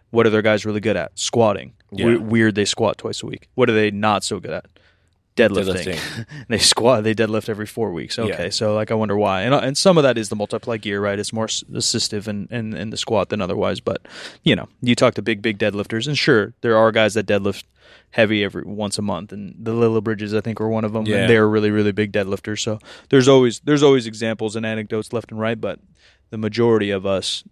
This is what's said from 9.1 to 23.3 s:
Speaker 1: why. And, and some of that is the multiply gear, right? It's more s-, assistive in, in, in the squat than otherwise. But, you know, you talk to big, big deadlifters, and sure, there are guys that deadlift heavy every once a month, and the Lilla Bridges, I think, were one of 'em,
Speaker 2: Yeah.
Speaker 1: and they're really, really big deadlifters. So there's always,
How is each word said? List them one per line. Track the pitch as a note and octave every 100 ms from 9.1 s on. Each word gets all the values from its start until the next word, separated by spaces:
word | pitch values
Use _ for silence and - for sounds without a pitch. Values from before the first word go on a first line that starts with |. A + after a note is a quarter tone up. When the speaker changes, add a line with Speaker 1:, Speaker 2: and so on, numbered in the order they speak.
| G2+
Speaker 1:
why. | G2+ F#2+
And, | A#2+
and | C#3 B2+ C#3+
some | G3 E3
of |
that | C#3 A#2
is | G#2
the | G#2+
multiply | G#2 A2+ - A2+
gear, | G#2 G2+
right? | G2+ G2+
It's | G#2
more | A2
s-, | A2 - -
assistive | - - A2+ - G#2 G#2+
in, | G2+ -
in, | A#2+ A2
in | E2 G#2+
the | A2
squat | - G#2+ F2+
than | G#2
otherwise. | F#2 G#2 F#2+ F#2
But, | - - - - - -
you | - G#2
know, | - _
you | B2 A#2+
talk | B2
to | A#2
big, | G#2+ G#2
big | A2+ G2+
deadlifters, | G#2+ G2+ G2+ A2+ C3+
and | C#3
sure, | - A2+ G#2 -
there | A#2 A2
are | A2+
guys | A2 G#2+
that | G#2+ G2
deadlift | G#2 G2 - - _ _ - _
heavy | - G#2+ G#2+
every | G2 E2+
once | F#2+ G#2 G#2 -
a |
month, | G2+ F2 G#2+
and | G2+ F#2+ -
the | A2+
Lilla | A#2 A#2 A2+
Bridges, | G#2+ G2+ G#2
I | G#2+
think, | A2+ G#2
were | A2
one | A2
of | A2 A2
'em, | G#2+
Speaker 2:
Yeah. | G#2
Speaker 1:
and | A2+
they're | A2+ G#2+
really, | G#2+ G#2+
really | G#2+ G#2
big | G2 G#2
deadlifters. | G#2 G2 G2 - G#2
So | A2+ G#2+ - - -
there's | C3+
always, | B2+